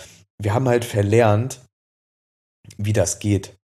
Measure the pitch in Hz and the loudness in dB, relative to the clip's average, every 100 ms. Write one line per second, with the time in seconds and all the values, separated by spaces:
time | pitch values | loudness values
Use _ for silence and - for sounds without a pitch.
0 | - - _ - 104 113 131 120 117 110 | -20 -20 _ -8 -4 -2 0 0 -2 -4
1 | 101 113 113 104 127 - _ _ _ _ | 2 4 4 2 -2 -10 _ _ _ _
2 | _ _ _ _ _ _ - - 104 107 | _ _ _ _ _ _ -20 -8 -2 0
3 | 87 - 104 101 - - | 0 -2 -2 -2 -2 -20